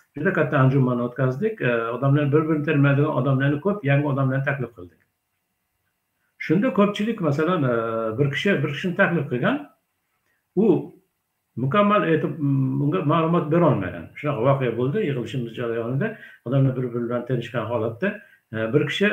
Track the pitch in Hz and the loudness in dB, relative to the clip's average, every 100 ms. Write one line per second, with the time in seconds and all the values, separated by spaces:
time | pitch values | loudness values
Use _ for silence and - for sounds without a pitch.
0 | _ - 160 165 143 147 135 139 127 123 | _ -4 -2 0 2 4 4 4 2 0
1 | 120 - 131 131 214 220 131 117 113 120 | -2 -2 -2 0 -4 -2 -2 0 -2 -2
2 | 139 143 147 147 156 156 147 147 139 139 | 2 2 4 2 2 0 0 2 4 4
3 | 151 147 135 131 139 147 196 196 135 139 | 2 0 0 2 2 0 -2 -2 0 0
4 | 147 135 131 131 139 139 120 - 90 - | 2 0 0 0 -2 -4 -6 -10 -20 -20
5 | _ _ _ _ _ _ _ _ _ _ | _ _ _ _ _ _ _ _ _ _
6 | _ _ _ _ - 165 254 - 202 202 | _ _ _ _ -2 0 2 2 2 0
7 | 214 226 160 139 160 185 131 117 113 113 | -4 -2 -2 0 0 0 0 0 -2 -2
8 | 113 110 143 - 202 165 147 - 185 170 | -4 0 -2 0 0 0 -2 -4 -4 0
9 | 185 165 135 120 175 285 - _ _ _ | 2 2 -2 -2 -2 -2 -6 _ _ _
10 | _ _ _ _ _ - 220 143 - - | _ _ _ _ _ 0 2 2 -2 -14
11 | _ _ _ _ _ - 131 208 202 208 | _ _ _ _ _ -6 0 2 4 2
12 | 165 156 160 139 143 135 131 135 143 180 | 2 0 0 -2 0 0 0 0 0 0
13 | 147 165 160 170 147 165 165 110 90 87 | 0 2 2 0 2 2 4 2 -2 -8
14 | 82 - 147 113 123 139 127 110 127 190 | -14 -10 -6 0 2 2 0 0 -2 0
15 | 180 127 110 135 117 110 120 117 117 135 | -2 -4 -4 -6 -6 -6 -6 -4 -4 -2
16 | 220 - - - - 135 135 131 127 120 | -4 -6 -16 -14 -2 2 2 0 -4 -4
17 | 117 120 120 123 110 123 107 120 110 110 | -4 -4 -2 -4 -4 -6 -4 -2 -2 -2
18 | 196 - - _ _ 110 113 143 147 - | -4 -6 -14 _ _ -6 0 2 0 0
19 | 202 | 0